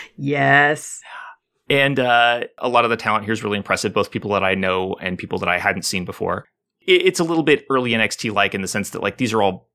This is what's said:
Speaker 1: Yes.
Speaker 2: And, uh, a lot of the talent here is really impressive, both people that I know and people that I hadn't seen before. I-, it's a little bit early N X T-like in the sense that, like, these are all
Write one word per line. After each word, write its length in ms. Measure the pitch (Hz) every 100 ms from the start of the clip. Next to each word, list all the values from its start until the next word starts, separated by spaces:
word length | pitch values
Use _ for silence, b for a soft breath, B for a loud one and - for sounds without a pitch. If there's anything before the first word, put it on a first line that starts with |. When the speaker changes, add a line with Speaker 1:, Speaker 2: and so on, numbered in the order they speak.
| B -
Speaker 1:
Yes. 840 | 139 143 139 143 147 147 - - B B B B _ _ _
Speaker 2:
And, 300 | 139 139 135
uh, 420 | 123 120 120 120 - -
a 100 | 123
lot 160 | 120
of 60 | 117
the 80 | 113
talent 280 | 113 107 101
here 80 |
is 100 | 113
really 140 | 107 104
impressive, 360 | - 95 107
both 180 | 104 95
people 200 | 107 101
that 120 | 101
I 100 | 95
know 420 | 95 95 92 92 -
and 180 | 92 90
people 220 | 98 95
that 100 | 95
I 100 | 87
hadn't 240 | 101 92
seen 200 | - 95
before. 420 | 90 - 90 92 - _ _ _
I-, 100 | -
it's 280 | 180 185 180
a 40 |
little 200 | 170 165
bit 220 | 151 143 -
early 240 | 135 123
N 80 | 117
X 160 | 107 -
T-like 360 | 117 101 101
in 80 | 98
the 60 | 95
sense 220 | 107 98
that, 120 | -
like, 160 | 101 -
these 160 | 123
are 80 | 110
all 280 | 101 92 _